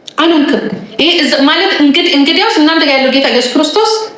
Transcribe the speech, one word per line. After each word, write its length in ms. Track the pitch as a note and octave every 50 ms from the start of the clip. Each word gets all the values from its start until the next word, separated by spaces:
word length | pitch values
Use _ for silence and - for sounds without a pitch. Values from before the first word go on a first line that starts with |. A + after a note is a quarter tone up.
| - - - -
አልሆንክም። 440 | D#4 E4+ E4+ D4+ C#4 - C4 G3+ - - F#3+ - - - -
ይሄ 140 | - C4+ E4+ F4 E4+
እዛ 140 | D4 A#3+ D4+ C#4
ማለት 300 | C#4 D4 D#4+ E4+ F#4+ F#4+ F#4
እንግድ-፣ 340 | D#4+ D4 C#4+ C#4+ F4 - -
እንግዲያውስ 440 | C4+ C#4+ C#4 - - F4+ G4+ A4+ A4
እናንተ 260 | D#4 D4+ D#4 D#4+ D#4+
ጋር 120 | D#4+ C#4+ C4+
ያለው 180 | C4 C4 B3
ጌታ 140 | A#3 C4+ C4+ B3+
ኢየሱስ 220 | A3+ A#3+ A#3+ -
ክርስቶስ 400 | - D4+ D4+ D4+ - G#4 A4+ A4 A4 A4 - - -